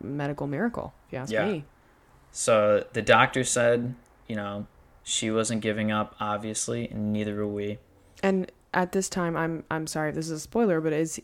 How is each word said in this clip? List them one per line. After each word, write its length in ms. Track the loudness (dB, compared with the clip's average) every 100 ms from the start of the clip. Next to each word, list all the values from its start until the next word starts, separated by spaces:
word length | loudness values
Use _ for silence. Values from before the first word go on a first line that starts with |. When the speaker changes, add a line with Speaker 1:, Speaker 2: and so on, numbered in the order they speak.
Speaker 1:
medical 460 | -8 -6 -4 -4 -4
miracle, 460 | -2 -2 -4 -10 -14 -12
if 60 |
you 60 | -10
ask 120 | -4
Speaker 2:
Yeah. 140 | 0 0
Speaker 1:
me. 200 | -2 -6 _ _ _ _ -20 -18
Speaker 2:
So 540 | -4 4 6 6 4 2
the 80 | -4
doctor 420 | 6 6 6 4
said, 520 | 0 2 4 4 0 -8 -16 _ -10
you 80 | -8
know, 300 | -6 -8 -10 _ -20 -20
she 280 | -6 -2 0
wasn't 300 | 0 0 0
giving 300 | 0 0 2
up, 240 | 0 -2 -4
obviously, 680 | -4 -4 -4 -6 -4 -4 -4
and 220 | -4 -2
neither 240 | 0 -2 -2
were 120 | -4
we. 320 | -2 -4 -6 _ _ _ -2
Speaker 1:
And 280 | 0 0 -2 -10 -4
at 180 | -2 0
this 180 | 0 -2
time, 260 | -2 -2 0
I'm, 280 | -2 -4 -6
I'm 140 | -6 -4
sorry 220 | -4 -2
if 60 | -2
this 100 | -6
is 40 |
a 80 | -6
spoiler, 400 | -4 0 2 2
but 120 | 2
is, 280 | 0 -2 -4